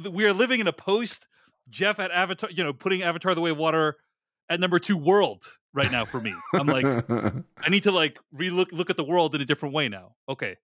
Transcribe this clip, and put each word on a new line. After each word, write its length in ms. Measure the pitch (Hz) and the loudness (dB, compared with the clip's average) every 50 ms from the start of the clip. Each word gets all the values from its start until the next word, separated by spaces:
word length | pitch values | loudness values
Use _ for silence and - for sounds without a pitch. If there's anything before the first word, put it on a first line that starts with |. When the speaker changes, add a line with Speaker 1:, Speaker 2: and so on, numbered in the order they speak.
| 165 202 | -6 -8
Speaker 1:
we 160 | 175 185 214 | -2 2 2
are 80 | 208 196 | 2 4
living 260 | 185 247 240 262 233 | 2 2 2 2 0
in 60 | 220 | 0
a 60 | 180 156 | -2 -4
post 540 | - - - 196 220 240 208 - - - _ _ _ _ _ _ _ _ - | -4 -2 0 0 0 0 -4 -8 -12 -16 _ _ _ _ _ _ _ _ -20
Jeff 320 | 113 - 190 202 208 208 | -6 -2 -2 -2 -2 -2
at 100 | 190 185 | -4 -2
Avatar, 400 | 170 175 185 180 185 - - 208 | 0 0 0 0 -2 -6 -8 -8
you 140 | 175 185 175 | -4 -4 -4
know, 80 | 147 139 | -4 -4
putting 300 | 123 - 190 190 185 185 | -4 -4 -2 -2 0 0
Avatar: 320 | 170 160 170 - 185 185 | -2 -2 0 -2 0 0
The 40 | 165 170 | 0 0
Way 80 | 170 | 0
of 80 | 156 147 | 0 0
Water 380 | 160 160 160 160 156 151 147 - _ _ _ _ _ _ _ _ _ - | 0 2 2 2 2 0 0 -4 _ _ _ _ _ _ _ _ _ -6
at 100 | 165 175 | -2 0
number 200 | 180 185 175 175 | 2 2 2 2
two 180 | 175 - 202 | 2 2 0
world 480 | 170 143 156 196 208 190 143 104 - - - - _ _ _ - | 2 4 4 6 6 4 2 0 -6 -14 -20 -20 _ _ _ -2
right 180 | 139 139 - 127 | -2 0 0 0
now 140 | 120 113 | -2 -2
for 120 | - - 127 | -2 -4 -6
me. 120 | 110 110 92 - - - - | -6 -6 -6 -8 -6 -2 -2
I'm 120 | 190 147 | 0 2
like, 180 | 147 147 131 131 | 2 2 2 2
Speaker 2:
<laughs> 240 | 139 131 117 120 - 120 113 101 107 110 131 - - _ - | 2 2 0 0 -2 -2 0 0 -2 -2 -4 -8 -12 _ -6
Speaker 1:
I 100 | - 156 | 0 2
need 140 | 190 202 - | 2 2 4
to, 100 | 202 190 | 2 2
like, 260 | 180 160 147 123 - _ _ - | 2 2 0 -2 -6 _ _ -12
relook, 380 | 139 185 185 175 180 185 175 175 | -8 -6 -2 0 0 0 0 -2
look 160 | 160 175 - | -4 -4 -2
at 80 | 180 | -2
the 80 | - 156 | -4 -2
world 300 | 135 175 180 165 156 139 | 0 2 2 2 2 0
in 80 | 147 139 | -2 -2
a 20 | |
different 300 | 139 147 - - 143 135 | -2 -2 -2 -2 -4 -2
way 140 | 156 147 120 | -2 -2 -2
now. 260 | 101 92 92 - _ _ _ - | -4 -8 -14 -20 _ _ _ -10
Okay. 280 | 135 - 139 101 90 - | -8 -8 -8 -10 -10 -12